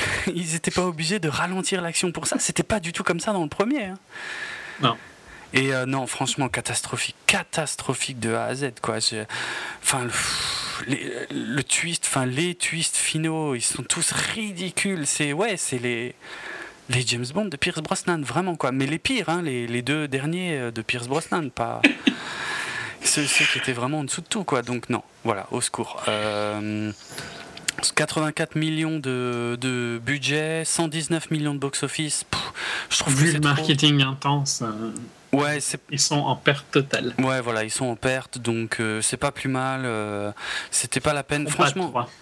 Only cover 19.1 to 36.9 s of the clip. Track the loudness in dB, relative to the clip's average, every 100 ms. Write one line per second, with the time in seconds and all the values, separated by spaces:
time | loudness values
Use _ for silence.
19.1 | 0 2 0 0 -2 0 0 0 0 0
20.1 | -2 0 -2 0 -2 -2 -4 -4 -4 0
21.1 | -2 0 0 0 -2 -2 2 2 2 -2
22.1 | -2 -6 -6 -6 -4 -4 -6 -8 -4 0
23.1 | 2 2 4 4 4 0 0 0 0 -2
24.1 | -4 -4 -4 0 0 2 -2 0 -2 -2
25.1 | -4 0 0 0 -2 0 -2 -4 -2 0
26.1 | 2 2 0 0 0 -2 -2 -2 -6 -12
27.1 | -12 -12 -12 -14 -10 -8 -4 0 2 2
28.1 | 2 0 0 -2 0 0 0 0 0 0
29.1 | 0 0 0 0 0 0 0 0 -2 -2
30.1 | -2 2 2 2 0 0 0 0 0 0
31.1 | 0 0 0 0 0 -2 -2 -2 -2 -2
32.1 | -2 -2 -2 -4 -6 -4 -4 0 2 4
33.1 | 6 6 6 4 4 4 6 6 6 4
34.1 | 2 2 2 2 -2 -2 -4 -6 -6 -10
35.1 | -14 0 2 4 2 -2 -4 -4 0 4
36.1 | 4 2 4 4 4 2 2 4